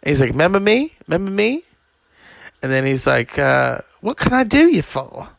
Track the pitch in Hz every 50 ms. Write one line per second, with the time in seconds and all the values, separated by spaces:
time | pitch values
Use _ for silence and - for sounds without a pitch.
0 | - - 147 135 135 117 113 131 156 180 196 196 196 208 214 247 285 320 - _
1 | - - 160 175 196 196 196 202 208 226 262 320 - _ _ _ _ _ _ _
2 | _ _ _ _ _ - - - - - _ _ - 131 135 131 131 135 135 131
3 | - 139 135 127 120 - - - 143 135 135 135 131 127 120 - - _ _ _
4 | - 208 285 - - - 247 254 262 214 - 285 320 349 320 185 143 - - 131
5 | 135 - - 123 98 - _